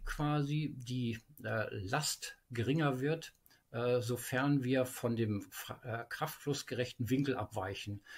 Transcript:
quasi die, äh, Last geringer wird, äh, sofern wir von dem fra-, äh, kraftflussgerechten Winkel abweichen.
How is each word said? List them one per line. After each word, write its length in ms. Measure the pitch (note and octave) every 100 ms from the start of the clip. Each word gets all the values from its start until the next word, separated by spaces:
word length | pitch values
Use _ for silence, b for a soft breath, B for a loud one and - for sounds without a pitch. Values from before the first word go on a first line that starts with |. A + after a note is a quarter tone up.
| -
quasi 680 | - D3 D3 C#3+ D3+ D3+ C3
die, 420 | A#2+ B2+ A#2+ A2+ - -
äh, 240 | A2+ A2+ -
Last 640 | G#2+ F#2+ C#3 D3 - - - _
geringer 500 | A#2 A2+ D#3 D3 B2+
wird, 320 | C#3 E3 - - _ b _
äh, 280 | A#2 B2 B2
sofern 640 | A2+ A#2+ - B2+ C#3 C#3+
wir 220 | B2 C3 B2+
von 320 | - A#2+ A#2
dem 240 | A2 G2+
fra-, 400 | - - - A2
äh, 220 | B2+ A2+ -
kraftflussgerechten 1000 | - D#3 - - C#3 - A#2+ B2 - G#2+
Winkel 260 | C3 C#3 -
abweichen. 640 | G#2+ A2 F#2+ G2 G#2 G2+ B